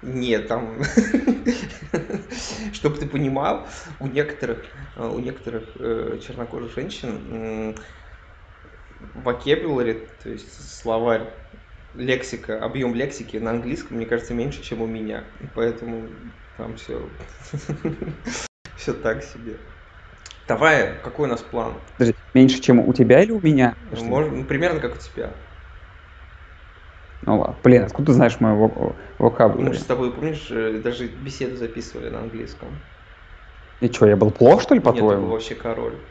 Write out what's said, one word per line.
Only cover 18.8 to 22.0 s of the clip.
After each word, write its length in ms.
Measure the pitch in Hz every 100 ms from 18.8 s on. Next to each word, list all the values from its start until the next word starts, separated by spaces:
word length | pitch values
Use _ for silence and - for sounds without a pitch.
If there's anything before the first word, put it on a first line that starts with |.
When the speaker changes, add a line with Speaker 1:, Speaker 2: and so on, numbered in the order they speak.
| -
Speaker 1:
так 280 | 120 113 113
себе. 380 | - - 117 107 - - - - - - - - -
Давай, 520 | 113 156 151 95 -
какой 260 | - - 147
у 20 |
нас 120 | 117
план? 400 | - 120 113 113 -
Speaker 2:
Подожди, 160 | -